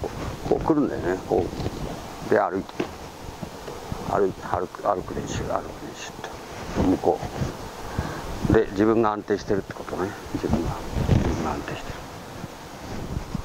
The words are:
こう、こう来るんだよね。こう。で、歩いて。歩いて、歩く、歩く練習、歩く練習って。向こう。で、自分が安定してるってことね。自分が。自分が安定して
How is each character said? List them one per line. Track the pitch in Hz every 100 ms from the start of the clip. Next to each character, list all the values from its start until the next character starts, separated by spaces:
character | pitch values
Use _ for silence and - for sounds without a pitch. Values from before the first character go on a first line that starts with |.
| - - - - -
こ | -
う、 |
こ |
う |
来 | -
る | 151
ん | 113
だ |
よ | 69
ね。 | 87 95 -
こ | 98
う。 | 85 - - - - - - - -
で、 | 107
歩 | 95 95
い |
て。 | - - - - - - - - - - - - - - -
歩 | 95 98
い |
て、 | 90 -
歩 | 90 90
く、 | -
歩 | - 95
く | -
練 | - -
習、 | -
歩 |
く | -
練 | 95 - - - -
習 | -
っ |
て。 | - - - - - - - 92
向 | 90
こ | 85 82 - - - - - - - - - - - - -
う。 |
で、 | 110 107
自 | 98
分 | 107 113
が | 110
安 | 104
定 | 98 101
し |
て | -
る | 101
っ |
て | -
こ | -
と | - -
ね。 | 95 - -
自 | - 85
分 | -
が。 | - - - - -
自 | - -
分 | -
が | 160
安 | -
定 | -
し | -
て | - - - - - - - - - - - - - - - -